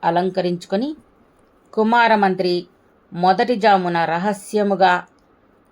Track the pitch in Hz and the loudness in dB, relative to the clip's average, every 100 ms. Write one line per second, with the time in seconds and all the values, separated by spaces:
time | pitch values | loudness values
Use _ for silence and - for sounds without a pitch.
0 | 170 170 185 185 175 175 - 202 277 311 | -4 -2 -2 -4 -4 -6 -6 -6 -4 -8
1 | _ _ _ _ _ _ _ - 220 240 | _ _ _ _ _ _ _ -2 0 2
2 | 233 220 196 185 180 175 175 _ _ _ | 4 4 2 0 -2 -2 -6 _ _ _
3 | _ 170 180 190 240 233 214 196 180 170 | _ -2 0 2 0 0 2 2 2 -2
4 | 160 170 196 196 - 214 202 190 185 180 | -2 -2 -4 -6 -6 -2 -2 2 2 2
5 | - _ _ _ _ _ _ | -4 _ _ _ _ _ _